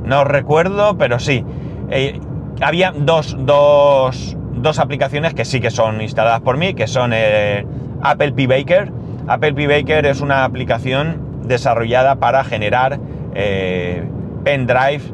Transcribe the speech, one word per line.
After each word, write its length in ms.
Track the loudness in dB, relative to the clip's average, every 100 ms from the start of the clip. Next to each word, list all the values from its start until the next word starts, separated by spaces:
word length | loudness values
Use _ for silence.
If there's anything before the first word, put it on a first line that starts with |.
No 200 | 0 2
recuerdo, 760 | 4 2 2 2 2 2 2 2
pero 180 | 0 0
sí. 260 | 0 -2 -2 -8 -10 -10 -4
Eh, 300 | -2 -2 -4 -10 -10 -8 -4
había 320 | -2 2 0 0
dos, 400 | 2 2 0 -4
dos, 960 | 2 6 6 6 6 4 2 -2 -8 -10 -8
dos 260 | -2 -2 0
aplicaciones 560 | -2 0 -2 0 -4
que 120 | -2 -2
sí 140 | 0
que 120 | -2
son 300 | 2 0 0
instaladas 400 | -4 0 2 2
por 160 | 0 0
mí, 180 | 0 -2
que 100 | -2
son, 260 | 0 0 2
eh, 500 | 2 2 2 -2 -4 -10 -10 -4
Apple 300 | -2 2 0
P 120 | 0 2
Baker. 460 | 2 4 2 2 -8 -10 -10 -4
Apple 260 | 0 0
P 140 | 0 2
Baker 380 | 2 2 2 2
es 160 | 0
una 220 | 0 0
aplicación 760 | 0 -2 -2 -2 0 -2 -2 -6 -8 -10 -2
desarrollada 720 | 0 2 0 2 2 4 2
para 260 | 2 2
generar, 560 | 0 -2 0 2 0 -2 -10 -10 -10
eh, 760 | -4 -2 -2 -2 -2 -4 -6 -6 -8 -10 -6
pendrive 580 | -2 -2 2 2 2 -2 -6